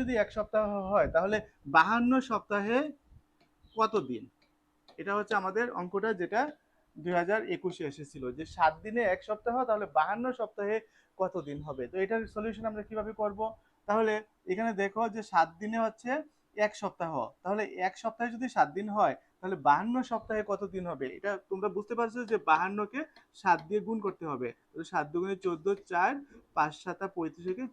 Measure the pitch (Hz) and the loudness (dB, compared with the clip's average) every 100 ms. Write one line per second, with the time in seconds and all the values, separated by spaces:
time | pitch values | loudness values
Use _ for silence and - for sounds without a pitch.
0 | 254 240 202 - 214 214 208 202 190 202 | 0 2 0 -2 0 0 2 -2 2 4
1 | 147 160 196 214 - _ 143 160 175 233 | 4 4 2 0 -2 _ 4 6 8 4
2 | 240 262 254 214 - 202 202 247 302 285 | 4 2 2 -4 -2 -2 2 0 0 -8
3 | _ - _ _ _ _ _ 220 220 214 | _ -20 _ _ _ _ _ 0 2 2
4 | 127 117 120 _ _ _ _ _ _ - | -2 -6 -10 _ _ _ _ _ _ -12
5 | 180 202 208 214 185 196 240 - 180 196 | -4 -2 0 0 0 0 -2 -4 -4 -2
6 | 220 175 175 208 294 - _ _ _ - | 0 0 0 0 0 -4 _ _ _ -10
7 | 165 180 175 214 - 175 185 - 156 139 | 0 2 2 0 0 -4 -4 -4 -8 -8
8 | 143 147 127 127 156 - 160 160 214 226 | -14 -8 -8 -8 -8 4 4 4 -4 2
9 | 214 185 - 214 240 247 247 214 190 151 | 2 2 0 -4 -2 0 2 0 2 2
10 | 160 214 254 247 220 - 202 220 220 _ | 2 0 -2 -4 -6 -4 -2 -2 -4 _
11 | _ - 185 185 143 143 151 131 123 185 | _ -4 -2 -2 -6 -10 -8 -8 -6 -2
12 | 190 226 214 220 220 214 220 214 202 220 | -2 -2 -4 -6 -6 -4 -6 -6 -8 -6
13 | 208 220 208 202 220 220 _ _ - 214 | -6 -2 -4 -2 -6 -6 _ _ 0 2
14 | 220 214 214 _ - 185 226 196 196 202 | 2 0 -4 _ -6 -2 0 0 -2 0
15 | 226 220 214 180 165 165 214 226 226 - | -2 -2 0 2 2 0 -4 0 0 -2
16 | 240 285 302 _ _ - 208 - 202 - | -4 -4 -4 _ _ 0 0 0 -8 -4
17 | 165 147 110 - 180 208 208 180 185 - | -4 -2 -4 -6 -4 -2 -4 -2 -4 -2
18 | 226 220 240 226 254 202 147 165 214 208 | -8 -4 -6 -4 -4 2 2 2 -4 2
19 | 170 123 _ _ 185 180 143 147 220 247 | 2 2 _ _ -6 0 4 4 4 -2
20 | - 226 - 214 208 196 196 185 175 147 | -2 -4 -2 -4 -2 -4 -4 -6 -6 -6
21 | 131 - 202 190 - 190 208 180 208 233 | -6 -4 -4 -4 -4 -4 -2 -2 -4 -2
22 | 233 233 220 214 - 160 185 208 208 262 | -2 -2 -2 0 4 4 2 -2 -4 -4
23 | 320 - _ - 190 165 156 208 185 226 | -8 -12 _ -2 2 2 2 -2 0 -2
24 | 196 - 165 127 123 - _ 156 165 160 | -2 -4 -6 -4 -4 -8 _ -12 -4 -4
25 | 147 170 190 190 185 160 175 202 - 175 | -2 -2 -2 -2 -2 -2 -2 -2 0 2
26 | 196 277 - - _ - 151 147 185 175 | 2 2 -8 -20 _ 0 0 -2 -10 -6
27 | 196 180 160 156 175 185 254 | -6 -4 -6 -6 -6 -6 -6